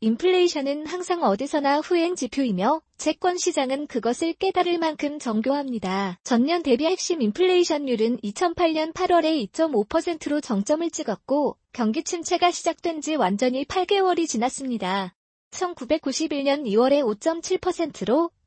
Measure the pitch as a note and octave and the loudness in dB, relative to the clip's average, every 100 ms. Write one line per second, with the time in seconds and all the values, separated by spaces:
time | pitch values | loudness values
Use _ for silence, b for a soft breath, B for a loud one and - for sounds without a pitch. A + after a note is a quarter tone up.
0 | A3 A3+ F4+ F#4 F4 D#4+ C#4 D4 D4+ F4+ | -2 2 2 4 4 2 -2 -4 -6 -8
1 | F4+ F4 C#4 G3+ C#4 D4+ C#4+ C#4+ D#4 F4 | -4 0 2 0 0 0 2 0 2 0
2 | E4 F4+ B3 - C4 F#3 G#3 D#4+ - _ | 0 -2 -4 -2 -2 0 2 0 -4 _
3 | D4+ D#4 F#4 F4+ F4+ D#4 C4 C#4 D4 B3 | -4 0 0 0 -2 0 -2 -2 -4 -4
4 | G#3+ B3 E4 E4 F#4+ F#4 F4 E4+ D#4+ D4+ | -2 -2 -2 -2 -2 0 0 0 -2 -2
5 | D4 D4 C4 A3 A#3 C#4+ C#4 A#3 F#3 F#3+ | -6 -4 -4 -2 0 -2 -2 -6 -4 -2
6 | G3 F3 - A#3 C4+ F4 D4+ B3 D#4 F#4 | -2 -6 -2 2 2 2 2 2 2 0
7 | - E4+ G#3+ G#3 F#4 F4+ F4 D#4 C#4+ A#3 | -2 0 0 2 4 4 4 0 0 0
8 | A3 B3 G#3 - F4+ E4+ E4+ D#4 D#4+ D#4+ | 0 0 -4 -2 -2 2 0 2 -2 -2
9 | F4+ F4 D#4 D#4+ G3+ - D#4+ B3+ G#3 - | 2 4 4 0 -2 0 0 2 0 0
10 | A3+ E4 - D4 - G3+ G3+ D4+ E4+ - | -2 -4 -2 -4 -2 -2 0 0 -2 -4
11 | D4+ G3 - C#4 C4 - _ - A3 B3 | -6 -6 -2 0 0 -4 _ -2 0 0
12 | - F4 D#4+ F4 F4+ E4+ F4 D#4+ E4+ D#4+ | -4 -6 -2 2 2 2 -2 -2 -4 -4
13 | D4 D#4 F#3 G3+ B3+ B3+ C#4+ F#4 F4+ G4+ | -4 0 0 2 0 0 -2 -2 2 2
14 | F#4+ F4 E4 A3 B3 - C4+ A#3 F#3 G3 | 4 2 0 0 -2 -4 -6 -4 -2 -2
15 | F#3 - _ _ _ - F4+ F4 A#3+ D4+ | -4 -10 _ _ _ -6 -6 -6 -2 -2
16 | C#4 B3+ D#4 D4 C#4 C#4+ C4 G3+ B3+ C#4+ | 0 -2 -2 0 0 0 2 4 4 4
17 | B3+ G#3 D#4+ E4 - F#4 F#4 - D#4+ - | 2 0 -2 -2 -2 -2 -2 -2 -4 -4
18 | F#3 C4+ E4+ - | 0 2 2 -4